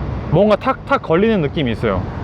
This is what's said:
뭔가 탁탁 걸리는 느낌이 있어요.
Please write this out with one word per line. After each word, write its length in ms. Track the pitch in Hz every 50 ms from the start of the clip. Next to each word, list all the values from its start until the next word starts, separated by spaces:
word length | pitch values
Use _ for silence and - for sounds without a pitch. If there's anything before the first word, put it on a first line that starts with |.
| - - - - - -
뭔가 240 | - 165 202 214 208
탁탁 460 | 196 - 262 254 - - - 277 254
걸리는 380 | - - 160 175 202 226 220 190
느낌이 320 | 151 135 - 175 147 120
있어요. 300 | 110 - - 208 190 - - - - -